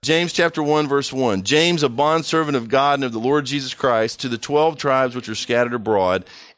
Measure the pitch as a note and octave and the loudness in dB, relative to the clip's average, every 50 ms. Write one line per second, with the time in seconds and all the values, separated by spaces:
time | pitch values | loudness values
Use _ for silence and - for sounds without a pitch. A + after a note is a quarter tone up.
0 | - - D#3 E3 F3 E3+ - - F3 E3+ E3 D#3+ D3+ D3 D3+ D3+ D3+ C#3 C#3 C#3+ | 0 0 0 0 0 -2 0 0 0 0 0 -2 0 2 2 2 2 2 0 0
1 | C3+ - - C3 C3 A#2+ G2+ F#2+ F#2+ G2+ C#3 D3+ E3 F3 F3 D#3+ D3 C3+ A#2 A#2 | 0 -2 -4 -2 0 0 0 0 0 0 2 2 4 4 2 2 0 -2 0 0
2 | C#3+ D3+ D#3 E3 D3+ - - D#3+ D#3+ D3 C#3+ C3 A#2 A2+ C#3 C3+ C#3 C#3+ C#3+ C#3 | 0 2 2 0 0 0 0 0 0 0 0 -2 -2 0 2 2 4 4 2 0
3 | C#3 B2+ A2+ A2+ A2+ B2+ C#3+ D3+ C#3+ B2 C#3 C#3+ C3+ B2+ - - - C3+ A#2+ A2+ | 0 -4 -4 -2 0 2 0 0 0 -2 -6 -6 -6 -8 -8 -2 0 0 2 2
4 | A2 A2 - - - C3 A#2 A2 - - C#3+ D3 D3+ D#3+ D#3+ - - D3 C3 C3 | 0 -2 -2 -6 -6 -6 -6 -6 -6 -2 0 2 2 2 0 -2 -2 0 0 2
5 | C3 B2+ A#2+ B2 A#2 - A2 G#2+ - - B2 A#2 B2 A#2+ A#2+ A#2+ G#2 A2 A2 G2+ | 0 0 -4 -6 -8 -8 -8 -8 -4 -2 0 0 0 0 -2 -4 -2 0 2 2
6 | F#2+ F#2 F#2 F#2+ F#2+ - - - - - - | 2 2 2 0 -2 -8 -20 -20 -20 -20 -8